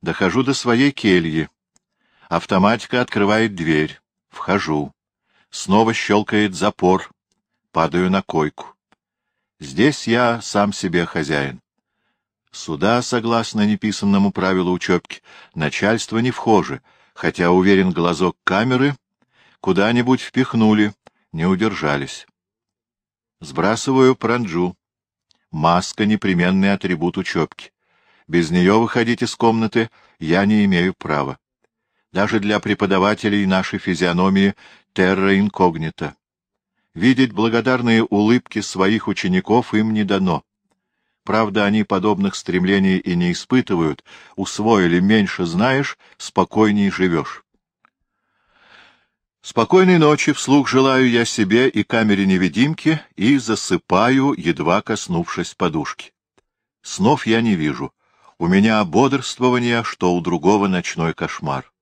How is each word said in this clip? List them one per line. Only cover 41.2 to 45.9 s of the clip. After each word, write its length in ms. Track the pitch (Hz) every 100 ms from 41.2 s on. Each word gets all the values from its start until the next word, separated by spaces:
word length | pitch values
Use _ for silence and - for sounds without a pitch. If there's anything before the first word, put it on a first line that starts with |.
Правда, 420 | - 107 110 98 101
они 180 | 107
подобных 520 | 104 98 104 95 98 -
стремлений 600 | - 90 90 98 95 92
и 180 | - 87
не 160 | 87
испытывают. 720 | 85 - 127 - 90 80 69 _ - - -
Усвоили: 640 | 98 - 107 110 90 87
меньше 460 | 92 110 98 - 87
знаешь, 520 | 85 120 135 139